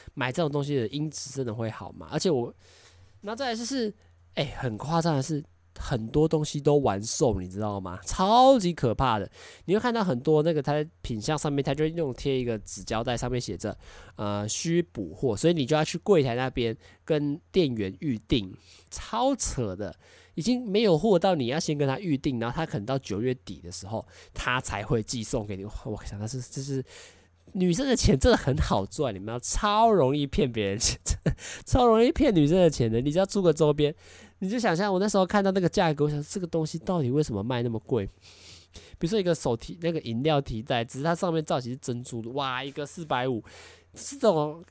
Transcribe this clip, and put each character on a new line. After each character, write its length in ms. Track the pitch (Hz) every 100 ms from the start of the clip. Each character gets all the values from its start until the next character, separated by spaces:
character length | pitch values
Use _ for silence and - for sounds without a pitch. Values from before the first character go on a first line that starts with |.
| -
买 160 | - 127
这 120 | -
种 80 | 156
东 120 | 143
西 140 | 143 143
的 100 | 107
音 220 | 147 151
质 200 | - -
真 140 | 127 123
的 80 |
会 160 | 110 113
好 200 | - 95
嘛。 160 | 101 80
而 80 | 156
且 120 | 190
我， 240 | 135 117 - - - - - - -
那 120 | 202
再 140 | 226 269
来 40 |
就 100 | 226
是， 280 | 233 269 214 - _ _ _
哎， 200 | - 135 -
很 180 | 131 107
夸 240 | 135 165
张 140 | 165 143
的 60 |
是， 200 | 135 151 - _ _ -
很 280 | - 123 113
多 180 | 147 160
东 160 | 156
西 180 | 151 147
都 160 | 147 147
完 260 | 127 101
售， 360 | 110 - 139 98
你 100 | 92
知 120 | 95
道 180 | 107 101
吗？ 180 | 92 90 -
超 520 | - 190 233 262 269
级 140 | 175
可 220 | 165 123
怕 240 | 104 135 107
的！ 120 | 95 - - - -
你 80 |
会 60 | 208
看 120 | 247
到 100 | 233
很 160 | 185 123
多 240 | 151 156
那 100 | 156
个 100 | 151
它 200 | 135 147 151 _
品 180 | - 113
项 160 | 101 151
上 160 | 156
面， 100 | 139
它 120 | 135
就 100 | 139
会 60 | 156
用 240 | 170 147
贴 240 | 117 143 131
一 60 |
个 120 | 120 110
纸 220 | - -
胶 220 | 90 110
带， 120 | 117 117
上 140 | 123
面 80 | 123
写 200 | 120 87
着， 180 | 107 - - - -
呃 340 | - 104 101 107
，“需 320 | - 165 170
补 320 | 170 - 87
货”， 240 | 80 131 104
所 140 | 160
以 20 |
你 140 | 170 123
就 100 | 151
要 80 |
去 140 | 160 175
柜 240 | - 185
台 120 | 131
那 140 | 120 131
边 260 | 127 117 110 - _
跟 340 | - 151 143 147 _
店 220 | 196 156
员 200 | 113 95 92
预 160 | 156 110
定， 360 | - 135 92 85 - - -
超 480 | - - 220 262 262
扯 400 | - - 110 92
的！ 180 | 98 - _ - _
已 60 | -
经 240 | 160 247
没 180 | 240 196
有 140 | 220 156
货 220 | 220 180
到 160 | 196
你 140 | 170 117
要 120 | 151
先 160 | 165 147
跟 100 | 139
他 120 | 131
预 180 | 196 139
定， 240 | 151 120
然 80 | 117
后 40 |
他 100 | 120
可 140 | 160 143
能 80 | 104
到 120 | 135
九 220 | - 101
月 140 | 127
底 260 | 127 - 82
的 100 | 85
时 160 | - 92
候， 200 | 110 - - -
他 260 | - - 127
才 220 | - 101
会 200 | 104 120
寄 200 | 107 123
送 220 | 107 123 104
给 100 | 95
你。 80 |
哇， 80 | 101 -
我 180 | - 104
想 140 | - 101
到 80 | 110
是， 140 | 127
这 220 | 123 -
是， 200 | 139 135 131 - - - _ _ -
女 180 | 190 180
生 160 | 170 277
的 80 |
钱 240 | 240 - 139
真 140 | 254
的 40 | 220
很 200 | - 151
好 300 | - 110 95
赚， 280 | - 139
你 40 | 95
们 120 | 104
要 80 | 120
超 500 | - - 214 208 226
容 260 | 202 131 147
易 100 | 143
骗 240 | - 139
别 140 | 117
人 140 | 101 101
钱， 200 | - - - - -
<laughs> 320 | - - - -
超 200 | 262 247
容 160 | 220
易 80 | 247
骗 240 | 339 277
女 120 | 185 143
生 100 | 185
的 140 | 170
钱 200 | - 117
的。 100 | 113
你 100 | 139
只 60 | 160
要 80 | 190
出 160 | 202
个 100 | 175
周 200 | 151 151
边， 220 | 147 147 160 - - - -
你 80 | 190
就 80 | 240
想 180 | 220 165
象 160 | 208
我 60 | 185
那 80 | 202
时 80 | 202
候 80 |
看 180 | 185 208
到 80 | 196
那 80 | 190
个 80 | 170
价 260 | - 170
格， 100 | 147
我 60 | 147
想 120 | 147
这 160 | 147 208
个 80 | 175
东 200 | 170 156
西 120 | 165
到 220 | - 180
底 100 | 127
为 120 | 139
什 120 | 151
么 80 | 104
卖 200 | 113 123
那 80 | 120
么 80 | 110
贵？ 280 | - 123 101 - - - - - _ - - -
比 80 | 165
如 20 |
说 100 | 214
一 40 |
个 120 | 175
手 220 | 165 143 117
提， 220 | - 175
那 100 | 165
个 80 | 160
饮 220 | 120 113
料 160 | 147 147
提 220 | 135 113
袋， 240 | - 127
只 140 | 117 127
是 60 |
它 100 | 156
上 180 | 170 185
面 100 | 160
造 160 | 151 156
型 140 | 123
是 60 | 131
珍 260 | - 120
珠 160 | 123 120
的， 80 | 113
哇， 300 | 135 135 127
一 80 | 139
个 140 | 139
四 220 | 143 - 160
百 200 | 131 131
五， 160 | 117 - - - - _
这 240 | - - 277
种 440 | 220 160 147 165 170